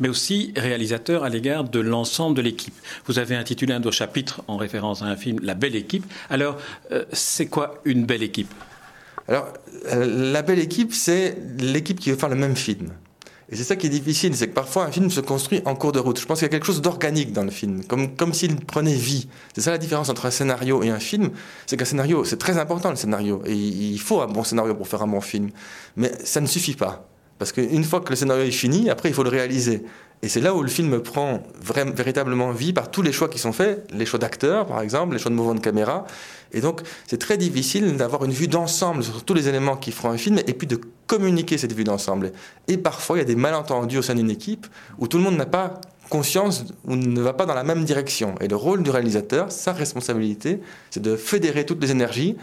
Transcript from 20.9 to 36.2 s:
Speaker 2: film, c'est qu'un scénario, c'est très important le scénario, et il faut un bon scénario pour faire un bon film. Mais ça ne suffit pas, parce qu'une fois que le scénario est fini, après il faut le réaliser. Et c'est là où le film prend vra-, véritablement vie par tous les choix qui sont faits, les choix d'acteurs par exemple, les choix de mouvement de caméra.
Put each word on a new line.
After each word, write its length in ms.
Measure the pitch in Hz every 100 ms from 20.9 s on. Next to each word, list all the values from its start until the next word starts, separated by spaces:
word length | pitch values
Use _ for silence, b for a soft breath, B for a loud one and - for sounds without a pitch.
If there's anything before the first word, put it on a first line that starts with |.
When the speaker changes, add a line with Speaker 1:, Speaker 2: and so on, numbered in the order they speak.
| 110
Speaker 2:
film, 320 | - 208 175 B B B -
c'est 100 | 127
qu'un 80 |
scénario, 400 | 123 139 139 165
c'est 140 | - 113
très 200 | - 170
important 300 | 151 175 180
le 60 | 135
scénario, 460 | 104 104 104 98
et 100 | -
il 460 | 107 104 95 104 104
faut 220 | - 175
un 40 | 113
bon 160 | 104
scénario 320 | 113 117 110
pour 140 | 101 95
faire 140 | 104
un 40 | 107
bon 140 | 101
film. 300 | 101 104 101 B B B B -
Mais 160 | 120 -
ça 160 | - 151
ne 60 | 143
suffit 280 | 180 151
pas, 320 | 135 95 - - _ _ -
parce 140 | 98
qu'une 320 | - 120 156
fois 160 | 156 180
que 100 | -
le 60 | 131
scénario 260 | 135 131
est 80 | 135
fini, 380 | 123 127 165 226
après 220 | - 170
il 40 |
faut 100 | 135
le 60 | 123
réaliser. 540 | 127 127 127 120 107 110 B B -
Et 40 | 113
c'est 120 | -
là 140 | 180
où 80 | 185
le 60 | 135
film 320 | 147 160 120
prend 420 | 117 143 143 120 - -
vra-, 240 | 90 120
véritablement 680 | 135 - 127 131 131 123 123
vie 200 | 113 156
par 200 | 170 120
tous 100 | -
les 80 | 160
choix 180 | 135 156
qui 120 | 127
sont 120 | 117
faits, 380 | 110 202 202 -
les 140 | 101 110
choix 140 | 120
d'acteurs 460 | 113 - 139 202 196
par 140 | 113
exemple, 340 | 107 135 175
les 40 | 120
choix 140 | 117
de 40 | 117
mouvement 200 | 117 113
de 40 |
caméra. 460 | 110 107 107 170 196 B